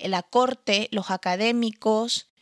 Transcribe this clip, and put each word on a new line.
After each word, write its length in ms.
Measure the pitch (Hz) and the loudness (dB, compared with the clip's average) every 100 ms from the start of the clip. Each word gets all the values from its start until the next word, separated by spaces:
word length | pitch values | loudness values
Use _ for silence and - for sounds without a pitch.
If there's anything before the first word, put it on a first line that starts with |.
la 200 | 190 180 | -4 -4
corte, 680 | - 240 254 254 - 202 214 | 0 2 2 0 0 0 0
los 200 | 208 - | -4 -4
académicos, 1160 | 185 185 185 226 240 226 - 220 220 233 - - _ | -4 -2 0 0 0 -2 -2 0 0 0 -4 -8 _